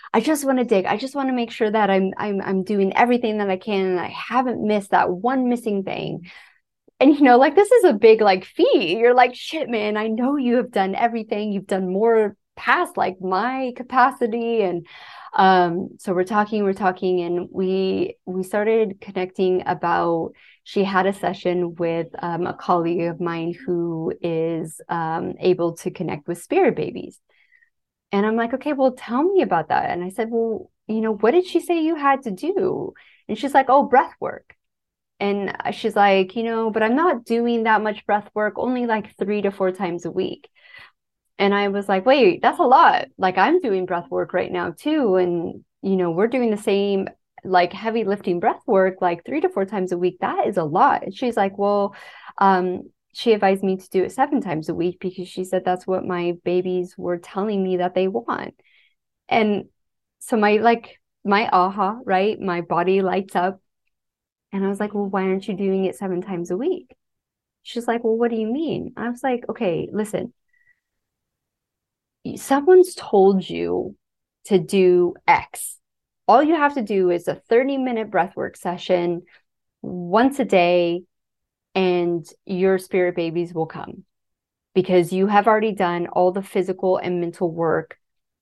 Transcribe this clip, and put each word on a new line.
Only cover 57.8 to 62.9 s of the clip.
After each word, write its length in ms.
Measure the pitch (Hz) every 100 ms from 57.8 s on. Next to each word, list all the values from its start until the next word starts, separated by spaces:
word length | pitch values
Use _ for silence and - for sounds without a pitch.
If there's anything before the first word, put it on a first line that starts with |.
| 180
they 140 | 185 190
want. 480 | 226 233 - - - _ _ _ _ _ _ -
And 380 | 226 214 202 - _ _ _ _ _
so 180 | - 226
my, 200 | 208 214
like, 400 | 226 233 - _ _ _ 190
my 240 | 202 -
aha, 500 | 180 185 202 190 233 254
right? 340 | 175 208 -
My 220 | 190 175
body 400 | 165 160 180